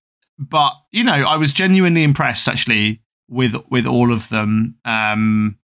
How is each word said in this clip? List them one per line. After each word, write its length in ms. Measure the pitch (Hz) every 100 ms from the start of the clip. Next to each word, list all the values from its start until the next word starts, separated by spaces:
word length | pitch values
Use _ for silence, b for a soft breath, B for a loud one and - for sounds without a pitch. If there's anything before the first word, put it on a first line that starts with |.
| _ _ _ -
but, 360 | 143 160 143 - _
you 120 | -
know, 80 | 247
I 240 | 147 135 156
was 160 | 151
genuinely 500 | 143 190 190 180 165
impressed, 440 | 151 143 139 110 -
actually, 540 | 117 - 110 104 110 _ _ _
with, 280 | 120 127 123 -
with 160 | 127 123
all 260 | 123 120
of 160 | 113 -
them. 480 | 110 107 110 113 -
Um, 760 | 120 110 107 107 110 107 107 101